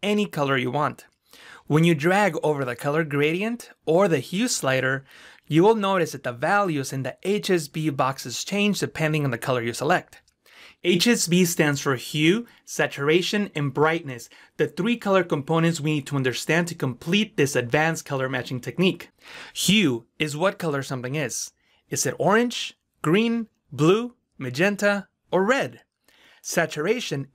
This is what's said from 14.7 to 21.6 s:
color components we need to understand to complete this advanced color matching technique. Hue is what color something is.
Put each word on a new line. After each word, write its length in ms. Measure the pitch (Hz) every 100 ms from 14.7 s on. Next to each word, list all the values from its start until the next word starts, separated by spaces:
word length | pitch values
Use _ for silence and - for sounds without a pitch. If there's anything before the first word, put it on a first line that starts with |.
| - 202 233
color 300 | 208 190 175
components 560 | 156 139 160 165 165
we 140 | 151 151
need 120 | 143
to 80 | 139
understand 540 | 127 117 - 160 170
to 60 | 165
complete 600 | 135 120 170 202 214 -
this 200 | 139 139
advanced 500 | 120 151 160 160 -
color 240 | 139 131
matching 320 | 127 120 127
technique. 500 | 131 - 185 - - _ - - -
Hue 520 | - - 214 165 117 - -
is 200 | 156 143
what 200 | 190 196
color 240 | 165 143
something 340 | 135 135 123 147
is. 360 | 123 - - _